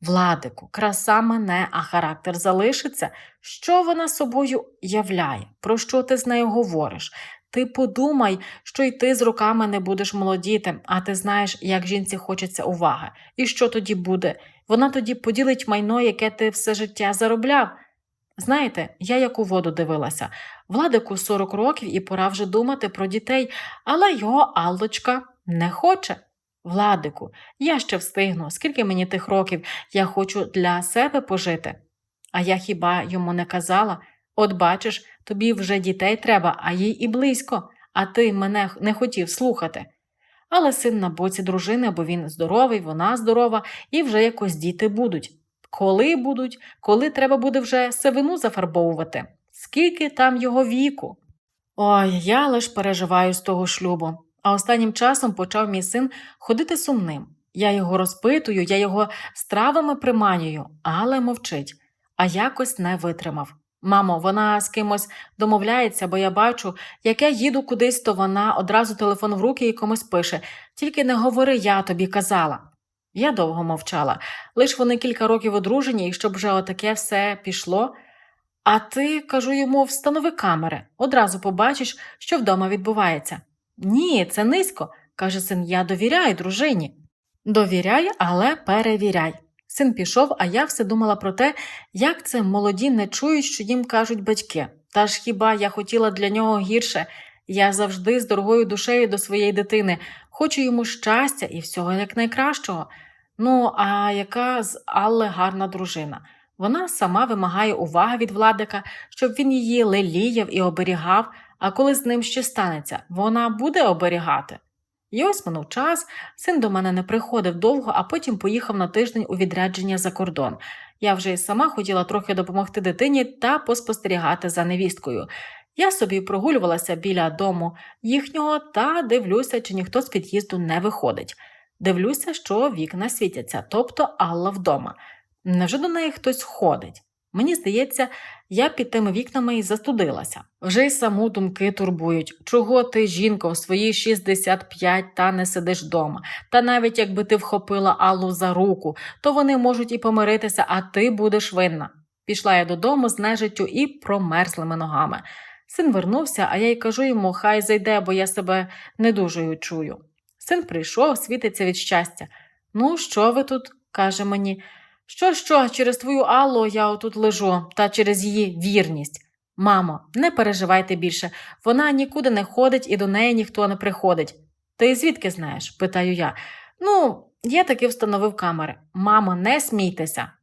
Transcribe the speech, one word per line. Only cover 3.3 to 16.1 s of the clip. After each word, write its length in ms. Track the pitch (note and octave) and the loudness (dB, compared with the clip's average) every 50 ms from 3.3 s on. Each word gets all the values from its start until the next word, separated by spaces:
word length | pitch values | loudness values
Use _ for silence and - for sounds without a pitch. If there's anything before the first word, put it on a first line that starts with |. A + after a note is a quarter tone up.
| _ _ | _ _
Що 420 | - - - - - - F4 F4+ F4+ | -20 -18 -16 -8 0 4 4 4 4
вона 240 | E4 E4+ E4 E4 | 2 0 0 0
собою 580 | D#4 - - D4 B3 A#3+ C4+ C#4+ B3+ C4 - - - _ - | -2 -2 -2 -2 0 0 0 0 0 0 -4 -4 -8 _ -10
являє? 680 | - F#3 G3 G#3+ G#3 F#3 F#3+ F3 E3 C#3 B2 G2+ G2 - _ - | -6 -2 -2 -2 0 0 -2 -2 -2 -2 -4 -6 -10 -14 _ -8
Про 180 | - F#3+ A3+ | -2 -2 -2
що 260 | A3+ - - - C4 B3+ | -2 -2 0 0 0 2
ти 140 | B3+ C4 | 2 0
з 100 | B3 - | 0 0
нею 220 | B3 A#3+ A#3+ A#3+ A3+ | 0 0 0 0 2
говориш? 640 | G#3+ A#3+ A#3 F#3+ E3 D#3 D3+ - - - - - - - - - - - _ _ | 2 0 0 0 0 -2 -2 -4 -6 -10 -14 -14 -14 -18 -18 -18 -20 -20 _ _
Ти 140 | - B3 B3+ | -2 -2 -2
подумай, 760 | B3 - - C4 - - B3 C4 D4 D4+ C4+ A#3 G3+ F#3+ F#3 - - - - - | -2 0 -2 -2 0 0 0 0 2 2 2 2 2 0 -2 -6 -14 -20 -20 -20
що 200 | - - - C4+ | -10 -2 0 0
й 80 | C4 | 0
ти 240 | B3+ - A#3 B3+ C4 | 0 0 2 2 2
з 60 | A3 | 2
роками 460 | A#3+ A#3 A3+ A3+ G#3+ G#3+ A3+ A3+ A3 | 2 0 2 2 0 2 2 2 0
не 120 | G#3 G3+ G3 | 0 -2 -4
будеш 340 | F3+ F#3 G3 F#3+ G3+ G3 G#3 | -2 -2 -2 -2 -2 -4 -2
молодіти, 680 | G3+ F#3+ F#3+ F#3+ F#3 F3 G3 G#3+ G#3 - F#3 E3 - - | -2 0 0 0 0 0 0 0 0 0 -2 -8 -6 -4
а 160 | - F#3 F#3 | -4 -2 -2
ти 140 | F3+ G#3 G3 | -2 -4 -4
знаєш, 420 | F#3 F#3+ G3+ G3+ G3+ G3+ G3 - - | -4 -2 0 0 0 0 -2 -4 -6
як 260 | - F#3+ F#3+ F#3 F3+ | -2 -2 -2 0 0
жінці 300 | F3+ G3+ G3+ F#3+ F#3 G3+ | -2 -4 -4 -4 -4 -8
хочеться 460 | F3+ - - F#3+ F#3 F#3+ F3+ - - - | -8 -6 -8 -6 -6 -6 -8 -6 -4 -4
уваги. 480 | - F3+ E3+ E3+ D#3 D3+ - - - - - - - - | -4 -2 0 0 0 0 0 -6 -12 -16 -20 -20 -14 -6
І 80 | - B3+ | -4 -4
що 220 | A3+ - - B3 | -2 0 0 0
тоді 280 | A#3 A#3+ A3+ G3 F#3 G#3 | 0 0 -2 -4 -4 -4
буде? 400 | F#3 F3+ F#3 F#3 F#3 F#3 F3+ - - - - _ _ _ | -4 -2 -2 -2 0 0 -2 -4 -6 -14 -20 _ _ _
Вона 220 | - G#3+ A#3 C4+ C#4 | 0 2 4 4 2
тоді 260 | - C4+ A3+ G#3+ B3 | 2 -2 -2 -4 -4
поділить 520 | A#3+ - A3+ A3 A#3 C4+ C4 C4 C4 - | -4 -2 -2 0 2 2 2 0 0 -2
майно, 340 | A3 G#3 G#3 G#3 G#3 A3+ A#3+ | -2 -2 0 0 0 0 2
яке 280 | B3 A3+ | 2 0